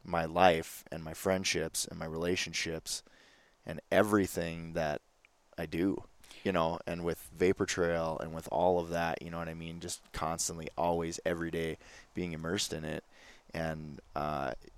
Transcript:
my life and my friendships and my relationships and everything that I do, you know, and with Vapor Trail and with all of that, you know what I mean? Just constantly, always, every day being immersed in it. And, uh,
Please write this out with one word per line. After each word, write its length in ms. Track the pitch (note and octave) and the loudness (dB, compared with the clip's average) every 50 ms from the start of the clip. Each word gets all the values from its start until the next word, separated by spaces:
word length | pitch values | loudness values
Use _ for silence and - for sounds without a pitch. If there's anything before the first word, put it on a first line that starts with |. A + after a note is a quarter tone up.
| - | -6
my 200 | F2+ F2 E2+ E2 | -2 0 0 2
life 600 | D#2+ D#2+ F2 F#2 F#2 F2 E2+ E2+ - - - - - | 2 6 8 8 8 8 6 2 -4 -10 -16 -14 -10
and 120 | - E2 D#2+ | -10 -10 -8
my 80 | D#2+ D#2+ | -8 -8
friendships 760 | - - F#2+ F#2+ F#2+ F#2+ - - E2 D#2+ D#2+ - - - | -2 2 2 2 4 2 2 0 0 0 -2 -2 -4 -4
and 120 | - E2+ E2 | -4 -6 -8
my 80 | D#2+ | -8
relationships 960 | D#2+ D#2+ D#2+ E2+ F2 F#2 F2+ - F2 E2 - - E2+ D#2+ D#2+ - - - - - - - - - - - - _ _ _ _ - | -6 -4 -2 0 0 0 0 0 -2 -4 -4 -4 -4 -4 -6 -6 -6 -8 -8 -8 -12 -20 -20 -20 -20 -20 -20 _ _ _ _ -10
and 140 | - E2+ D2 - - | -10 -10 -8 -4 2
everything 840 | - F2+ G#2 G#2 G#2 G#2 F#2+ F2+ - F2+ E2+ E2 E2 E2 E2 E2 E2 | 6 6 6 8 6 6 6 4 2 -2 -2 -2 -2 -4 -6 -4 -2
that 260 | E2+ D#2+ D2+ D2 - - _ _ _ _ _ _ _ _ _ - - | 0 0 0 -2 -4 -6 _ _ _ _ _ _ _ _ _ -10 -8
I 80 | E2+ | -6
do, 380 | D#2+ D#2 E2 F2+ G2 - - - - - - - - - - - | -4 0 2 2 2 2 0 -4 -10 -18 -20 -20 -20 -14 -6 -2
you 80 | G2+ F#2 | 0 2
know, 260 | E2+ E2 E2 E2+ E2 - | 2 2 2 0 -2 -4
and 160 | - F2 F2 E2+ | -6 -6 -2 -2
with 240 | E2+ D#2+ - - - - | -2 -2 -4 -6 -10 -2
Vapor 300 | E2 F#2+ F2 G2 - G2+ | 2 4 4 4 4 2
Trail 520 | - - - F2 E2+ E2+ E2 E2 D#2+ D#2+ - - | 0 0 2 2 2 2 2 0 0 -2 -4 -6
and 100 | D#2+ D#2+ | -6 -8
with 140 | D#2+ E2 - - | -8 -6 -2 0
all 260 | - F2+ F2+ F2+ F2 | 2 4 4 4 4
of 120 | E2+ E2 | 2 0
that, 300 | E2+ E2+ E2+ E2 - - - | 0 0 0 0 -2 -4 -6
you 80 | E2+ | -8
know 80 | E2+ E2 | -8 -6
what 100 | E2+ E2 | -6 -6
I 60 | E2 | -8
mean? 260 | E2 E2 E2 E2 E2+ | -8 -8 -10 -10 -8
Just 200 | E2 F2 - - - - - | -8 -8 -8 -10 -12 -12 -8
constantly, 560 | - D#2+ D#2+ E2 E2+ - - F2 E2 D#2 D2 - - | -4 -4 -2 -2 -2 -4 -4 -6 -8 -10 -8 -4 0
always, 400 | D2+ F2 E2+ E2+ E2 E2 E2+ - - | 2 2 2 2 0 -2 -4 -4 -2
every 240 | F2+ F2 E2 E2 E2 | -2 -2 0 -2 -2
day 280 | E2 E2 E2 D#2+ D#2 - - - - - - - - | -2 -2 -2 -2 -4 -6 -10 -16 -20 -20 -20 -10 -6
being 180 | F2+ F2+ F2 E2 | -4 -4 -4 -4
immersed 400 | D#2+ D#2+ E2 F2+ G#2 - - E2 | -4 -4 -2 -2 -2 -2 -2 -4
in 120 | D#2+ D#2 | -4 -4
it. 200 | D#2 D2+ D#2 - _ - - - - - - - - - | -4 -6 -6 -8 _ -18 -20 -20 -20 -20 -20 -18 -10 -6
And, 480 | F2 E2 D#2+ D#2 D#2 D#2 D2+ C#2+ B1+ - - - | -4 -4 -2 -4 -4 -8 -10 -12 -14 -14 -8 -6
uh, 380 | D2 D2 D2+ D2+ C#2+ C2+ B1+ A#1+ - - - - | -4 -2 -2 -2 -2 -2 -4 -4 -6 -10 -16 -20